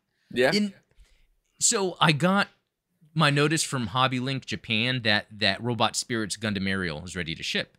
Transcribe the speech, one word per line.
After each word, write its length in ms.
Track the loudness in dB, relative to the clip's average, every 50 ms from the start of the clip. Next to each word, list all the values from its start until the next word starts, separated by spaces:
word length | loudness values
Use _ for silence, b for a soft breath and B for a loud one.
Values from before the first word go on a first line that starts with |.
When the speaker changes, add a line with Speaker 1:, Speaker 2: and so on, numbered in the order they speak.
| _ _ _ _ _ -6
Speaker 1:
Yeah. 200 | 0 2 2 2 2
Speaker 2:
in, 200 | 2 -2 -2 -6 -14 _ _ _ -20 -20 _ _ _ _ _ _ _ _ _ _ -2
so 380 | 0 0 2 2 -2 -2 0 2
I 140 | 4 4 4
got 340 | 4 4 2 2 2 0 -2 _ _ _ _ _ _ _ _ _ _ _ _ 0
my 160 | 2 4 4
notice 340 | 4 4 2 2 2 0 -2
from 240 | -2 -4 -6 -4
Hobby 320 | -2 0 2 2 2 0 -2
Link 260 | -4 -4 -6 -6 -6
Japan 560 | -8 -10 -8 -4 -2 -2 0 0 0 -2 -2 0
that, 240 | 2 0 0 0 -4 -6
that 240 | -2 0 0 0 0
Robot 340 | -2 -4 0 0 0 0 0
Spirits 400 | -2 -6 -4 -4 -4 -4 -4 -6
Gundam 300 | -4 -4 -2 -2 -2 0
Aerial 360 | 0 0 -2 -2 -4 -4 -6 -10
is 120 | -10 -8
ready 200 | -8 -6 -6 -8
to 80 | -8 -6
ship. 320 | -4 -4 -4 -4 -6 _